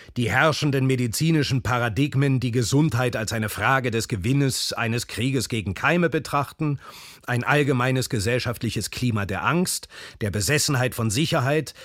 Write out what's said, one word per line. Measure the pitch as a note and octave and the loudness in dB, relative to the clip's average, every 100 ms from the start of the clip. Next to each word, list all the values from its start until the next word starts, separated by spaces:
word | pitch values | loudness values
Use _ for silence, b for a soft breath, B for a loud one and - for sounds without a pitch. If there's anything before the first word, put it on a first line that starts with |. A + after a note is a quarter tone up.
| B - | B -4
die | D3 | 0
herrschenden | B2 D#3 C#3 D3+ C3+ C3 | 4 4 4 0 2 2
medizinischen | C3 B2 - D#3+ D#3 C3+ C3 | 2 0 0 2 2 2 0
Paradigmen, | - B2 A#2+ G#2+ D3 C3+ C#3 C3 | 0 0 0 0 0 2 2 2
die | B2+ | 0
Gesundheit | A#2+ A#2 C#3 D#3+ A#2+ B2+ A2+ | 0 2 2 2 2 0 -2
als | G#2+ | -4
eine | A2+ G#2+ | -2 -4
Frage | - A2 C3+ A#2+ | 0 2 2 0
des | A2+ - | -2 -2
Gewinnes | G#2 G2+ C#3 C#3 - - | -2 0 2 2 0 -4
eines | - A2+ A#2 - | -2 -2 -2 -4
Krieges | - B2+ C3+ G2 | -4 -2 -2 -2
gegen | A#2 F#2+ F#2 | -4 -4 -2
Keime | C3+ F3 E3+ | 2 2 2
betrachten, | D#3 - C#3+ C3+ - D#3 C#3 B B B B - | 0 -2 -4 -4 -4 -4 -4 B B B B -4
ein | A#2+ | -2
allgemeines | A#2+ D3 C#3 B2+ B2+ C3 A#2+ | 2 2 4 2 2 0 0
gesellschaftliches | A#2 G2 B2 B2 A2+ A#2 A#2 - | -2 0 0 -2 -4 -4 -4 -6
Klima | - B2 G#2+ F#2+ | -2 0 0 -2
der | F#2 F#2 | -2 0
Angst, | D#3+ F3+ - - B B B | 0 0 -4 -10 B B B
der | G2+ | -4
Besessenheit | G#2 F#2+ D3 - C3 B2+ A#2+ | -2 0 2 2 0 0 0
von | A2+ | -2
Sicherheit, | G#2+ - E3 B2+ D#3 C#3 B | 0 0 0 2 0 -2 B